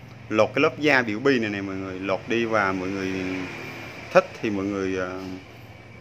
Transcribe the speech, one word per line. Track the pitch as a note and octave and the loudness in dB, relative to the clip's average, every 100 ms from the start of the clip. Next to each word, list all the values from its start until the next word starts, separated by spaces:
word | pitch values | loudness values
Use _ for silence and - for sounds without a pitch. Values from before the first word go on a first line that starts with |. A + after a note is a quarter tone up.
| - - - | -18 -16 -2
Lột | G#2+ G#2 | 4 4
cái | - | 6
lớp | D3+ D#3 | 2 4
da | D3 C3+ | 4 4
biểu | A#2 G#2+ | 4 0
bì | C#3 C3 | 2 2
này | G#2+ | 2
này | G2+ | -2
mọi | G2 F#2+ | -4 -6
người, | F#2+ F#2 | -6 -4
lột | G2 F#2 - | -2 -2 0
đi | A#2 | -2
và | A2+ A2 G2 | 2 2 2
mọi | F#2+ F#2 | 0 -2
người | G2 F#2+ F#2+ F#2 F#2 F#2 - - - - - - | -2 -2 -2 -4 -4 -6 -10 -12 -12 -14 -14 2
thích | F#3+ - - | 4 4 0
thì | A#2 | -2
mọi | G2+ | 0
người, | G2 G2 F#2+ F#2+ | 0 0 -2 -2
à, | F#2 F#2 F#2+ F#2 - - - - - - | -4 -6 -10 -12 -14 -18 -20 -20 -20 -20